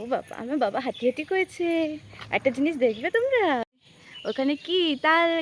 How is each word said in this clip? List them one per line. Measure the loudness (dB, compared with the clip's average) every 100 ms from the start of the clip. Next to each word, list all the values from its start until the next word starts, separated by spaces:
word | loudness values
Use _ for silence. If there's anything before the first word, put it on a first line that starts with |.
| -4
বাবা, | -4 -4 -10
আমার | -4 0
বাবা | 0 0
হাঁটি | -4 -2 0
হাঁটি | 0
করেছে। | -2 -2 -2 -2 0 0 0 -4 -14 -18 -4
একটা | 0 0
জিনিস | 0 0 2
দেখবে | 0 0 -2
তোমরা? | 0 2 2 2 0 -2 _ _ -20 -20 -12 -8
ওখানে | -2 0 -2
কি? | -2 0 2 2
তাল | 4 4 4 2